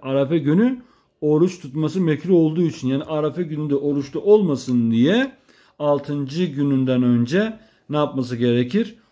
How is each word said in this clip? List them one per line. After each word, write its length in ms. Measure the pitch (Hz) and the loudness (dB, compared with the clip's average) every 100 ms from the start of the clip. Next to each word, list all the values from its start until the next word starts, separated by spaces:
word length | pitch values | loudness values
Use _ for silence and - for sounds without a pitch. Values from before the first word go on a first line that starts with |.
Arafe 360 | 131 139 139 165 | -4 -2 0 0
günü 440 | 139 170 240 254 - _ _ _ | 0 2 2 -2 -10 _ _ _
oruç 400 | 151 156 185 - | 0 2 2 -2
tutması 400 | 139 143 151 185 | -10 -4 -4 -2
mekruh 340 | 170 147 175 | -2 -2 2
olduğu 280 | 175 160 160 | 4 4 2
için, 260 | 165 - 127 | -2 -2 -4
yani 160 | 135 | -4
Arafe 380 | 156 151 151 156 | -4 -4 -4 -4
gününde 340 | 165 151 151 139 | -6 -6 -2 -2
oruçlu 440 | 147 143 135 160 | -2 -4 -4 -2
olmasın 680 | 202 214 185 131 - 123 117 | 4 4 4 -2 -2 0 2
diye 420 | 113 135 220 269 - _ _ _ - | 4 4 2 0 -6 _ _ _ -4
altıncı 680 | 147 143 143 143 135 160 | 0 0 -2 -6 -4 -2
gününden 580 | 180 139 143 135 131 127 | -2 0 0 2 2 2
önce 560 | 123 120 120 180 220 220 - _ - | 2 2 2 0 -2 -4 -18 _ -6
ne 60 | 147 | -2
yapması 400 | 143 131 120 120 | -2 -2 -6 -2
gerekir? 580 | 120 120 123 202 226 - _ | 0 2 2 0 -2 -6 _